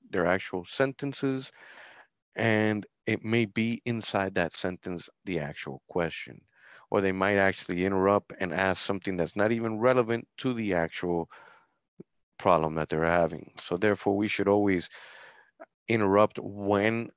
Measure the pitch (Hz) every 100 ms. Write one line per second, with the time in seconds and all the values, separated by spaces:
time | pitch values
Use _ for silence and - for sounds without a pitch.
0 | - 95 87 92 - 90 87 - 135 -
1 | 139 131 135 131 131 - - - - -
2 | - _ _ - 113 107 107 107 98 _
3 | - 110 110 117 107 117 113 117 123 117
4 | - 101 95 95 85 - 92 90 92 87
5 | - _ 101 85 73 - - 67 - 87
6 | 82 - - 58 _ _ - - - 104
7 | 95 95 98 101 95 90 - 87 95 98
8 | 95 101 - - 92 82 95 90 - 98
9 | 98 90 80 101 107 117 113 110 123 127
10 | 113 117 - - 131 117 104 90 82 -
11 | 90 85 80 - - - _ _ _ -
12 | - _ _ - 101 82 78 80 78 80
13 | 82 87 82 82 - - - 90 104 98
14 | 101 101 104 - 98 104 101 90 - -
15 | - - - - _ _ - _ - 113
16 | 101 98 107 - 101 101 101 101 107 113
17 | 117